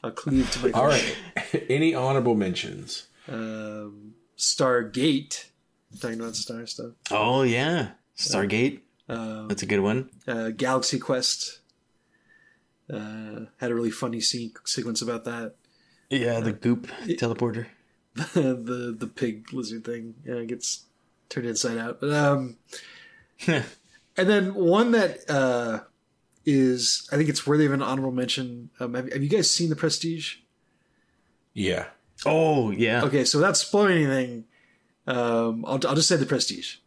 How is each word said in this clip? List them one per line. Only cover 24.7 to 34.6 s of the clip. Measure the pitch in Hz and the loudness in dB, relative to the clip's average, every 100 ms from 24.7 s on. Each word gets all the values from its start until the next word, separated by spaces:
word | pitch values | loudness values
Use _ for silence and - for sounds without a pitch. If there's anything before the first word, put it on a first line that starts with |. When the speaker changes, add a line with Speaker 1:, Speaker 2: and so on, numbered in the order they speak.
| 196 240 | 6 6
Speaker 1:
that, | 233 185 - - | 4 4 0 -2
uh, | 143 131 120 120 110 - _ _ _ _ _ - | 2 2 2 -2 -6 -8 _ _ _ _ _ 2
is, | 139 131 123 120 - - | 6 6 4 0 -2 0
I | 143 | 0
think | 156 | 2
it's | 143 139 | 0 2
worthy | 147 147 | 4 6
of | |
an | 139 | 4
honorable | 117 135 131 | 0 -2 -2
mention. | 127 123 - 127 120 120 _ | -2 -2 -2 -4 -10 -16 _
Um, | 123 | -6
have, | 123 127 | -6 -4
have | 135 | -2
you | 143 | 2
guys | 202 165 | 2 4
seen | - 170 | 2 0
The | 151 | 0
Prestige? | 160 - 165 165 151 - _ _ _ _ _ _ _ _ _ _ _ | 0 0 -4 -4 -8 -12 _ _ _ _ _ _ _ _ _ _ _
Speaker 2:
Yeah. | - 95 87 - - _ - | -4 -2 -2 -4 -14 _ -4
Speaker 3:
Oh, | 143 156 160 147 110 | 0 2 4 4 2
yeah. | 101 113 120 | 2 2 2
Speaker 1:
Okay, | 139 139 | 2 2
so | 123 147 | 2 4
without | 185 196 | 4 2
spoiling | - 202 202 175 | 2 4 4 4
anything, | 143 135 127 117 113 _ | 4 2 -2 -6 -14 _